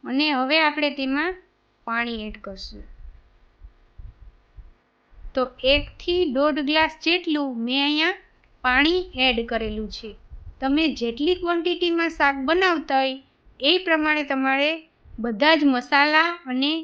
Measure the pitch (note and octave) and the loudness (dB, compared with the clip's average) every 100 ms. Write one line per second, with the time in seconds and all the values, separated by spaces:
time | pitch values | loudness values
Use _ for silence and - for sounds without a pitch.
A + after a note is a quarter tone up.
0 | - C4 D4+ C#4 C4 D#4 D#4 D4 D4 C#4+ | -4 -2 0 0 0 2 2 0 -4 -2
1 | C4+ C#4 E4 F#4 _ _ _ _ - A#3 | -4 -2 -2 -6 _ _ _ _ -6 -4
2 | A#3+ A#3 G#3+ G#3 G#3 G3 - G#3 - - | -4 -6 -10 -12 -16 -14 -16 -16 -18 -18
3 | - - _ _ _ _ - _ _ _ | -18 -18 _ _ _ _ -20 _ _ _
4 | - - - _ _ - - - _ _ | -18 -18 -20 _ _ -20 -20 -20 _ _
5 | _ - - - B3+ - C4 C#4+ C#4+ - | _ -18 -8 -4 -4 -2 2 2 0 -10
6 | - F4+ F4 B3 D4 D4+ C#4 D#4 D#4 D#4+ | -2 0 0 2 2 0 0 2 0 -2
7 | - F4 E4+ D4 C#4+ A#3+ A3+ C4 C#4+ D4+ | -2 -2 0 -2 -2 -4 -2 0 0 0
8 | E4 F#4+ - _ _ _ B3+ B3+ D4 F4+ | -2 -2 -12 _ _ _ 0 2 2 2
9 | F4+ C4 C4 A#3 A#3 A#3 A3 G#3+ G#3+ - | -2 0 0 0 -2 -4 -4 -6 -8 -10
10 | A3 G3+ - - - - C4 C#4+ D#4+ A#3 | -14 -18 -20 -18 -18 -6 0 2 2 0
11 | A#3 A#3 D4 F4+ F4 F4 E4 F4 F4 E4+ | -4 -2 0 0 0 0 0 0 0 0
12 | E4 D#4+ C#4+ C#4 C4 E4+ F#4+ E4 - C4+ | 0 2 0 2 0 2 4 2 0 0
13 | C4+ C4 _ _ _ _ - F4+ F#4 D#4+ | 0 -4 _ _ _ _ 2 2 2 2
14 | D4+ D4+ C#4+ C4+ C4+ C4+ D4 D#4+ D#4+ _ | 2 0 0 0 0 2 0 -2 -8 _
15 | - - A3+ G#3+ C#4+ D#4+ D4 B3 B3+ C#4 | -20 -8 -6 2 4 6 4 2 2 2
16 | D4 D#4 E4 F4 E4 B3+ C#4 D#4+ | 4 4 2 -2 -6 -2 0 -2